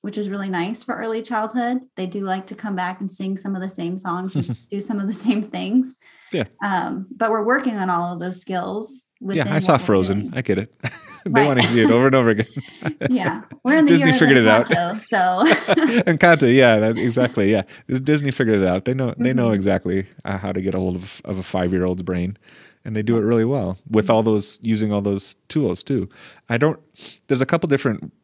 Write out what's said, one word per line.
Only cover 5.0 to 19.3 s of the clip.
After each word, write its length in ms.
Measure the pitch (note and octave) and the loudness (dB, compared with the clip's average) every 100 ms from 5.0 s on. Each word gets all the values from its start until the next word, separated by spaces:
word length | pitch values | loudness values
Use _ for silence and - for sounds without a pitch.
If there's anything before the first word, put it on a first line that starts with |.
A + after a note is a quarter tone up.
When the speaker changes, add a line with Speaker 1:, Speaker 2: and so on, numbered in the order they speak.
| G3 | -4
Speaker 1:
the 80 | |
same 300 | G3+ A3 G#3+ | -4 -2 -2
things. 540 | - F3+ F#3 B3 B3+ - _ _ _ | -4 -8 0 0 0 -8 _ _ _
Speaker 2:
Yeah. 140 | F3 A2 _ | -6 -6 _
Speaker 1:
Um, 420 | G3+ F#3 - F#3 F#3+ - | -4 -2 -4 -8 -10 -4
but 140 | A3+ | -2
we're 140 | A3 | 0
working 340 | G#3+ C4 C4 G#3+ | 0 0 0 -4
on 120 | F#3 | -2
all 200 | F3 F3 | -2 -2
of 60 | F3 | -6
those 220 | F3+ F#3 | -8 -8
skills 680 | - F#3 F#3 G3+ A3+ - _ _ | -6 -6 -4 -8 -10 -16 _ _
Speaker 2:
Yeah, 60 | F#3+ | -6
Speaker 1:
within 200 | F3 B2 | -2 0
Speaker 2:
I 100 | D#3 | 0
saw 140 | - | 2
Speaker 1:
what 80 | C#3+ | 2
we're 40 | - | 4
Speaker 2:
Frozen. 340 | G2+ F#2 G2 | 2 2 -2
Speaker 1:
doing. 120 | A2 | -4
Speaker 2:
I 80 | B2+ | -8
get 160 | B2 G2 | -2 -2
it. 160 | G#2+ _ | -4 _
<laughs> 80 | A#2+ - - - F#3+ | -12 -12 -20 -12 0
They 60 | |
Speaker 1:
Right. 160 | C3+ D3 | 2 4
Speaker 2:
wanna 160 | C3 | 2
see 160 | A2+ A#2 | 2 4
it 100 | G#2+ | 4
over 180 | A2+ C3 | 6 6
and 80 | C3 | 4
over 160 | A#2 | 4
again. 160 | G#2+ A2 - - - | 2 -2 -6 -14 -10
<laughs> 280 | - D3+ - | -10 -6 -2
Speaker 1:
Yeah. 340 | B3+ F3+ E3 - - | -2 -2 -6 -12 -8
We're 140 | B3 D#4 | 0 4
in 80 | D4 | 6
the 60 | |
Speaker 2:
Disney 160 | - - | 6 4
Speaker 1:
year 80 | C4 | 4
of 40 | |
Speaker 2:
figured 180 | - C3+ | 6 6
it 80 | A2 | 8
out. 180 | G#2+ B2 | 6 4
Speaker 1:
Encanto, 340 | E3 F3 G#3+ | 0 -2 -6
so. 420 | - G#3 F#3 F#3 D4+ | -4 0 0 2 2
<laughs> 0 | |
Speaker 2:
<laughs> 580 | - - G#3 D#4 A#3 F#3 | 2 2 2 2 2 2
Encanto, 480 | D#3+ F3 E3 C3+ | 4 6 6 6
yeah, 260 | C3 B2 A2 | 6 6 6
that, 180 | A2 A2+ | 2 0
exactly, 520 | B2 A#2 B2 - G2+ | 0 0 0 2 2
yeah. 120 | G#2+ F#2+ - - | 2 -2 -14 -6
Disney 420 | C3 C3+ D3+ C#3+ | -4 0 0 0
figured 300 | B2+ A#2+ G#2+ | 0 2 4
it 60 | F#2 | 2
out. 160 | F2+ | 0
They 100 | B2 | -2
know, 200 | C3 B2+ - | -2 -4 -2
they 140 | B2+ | 0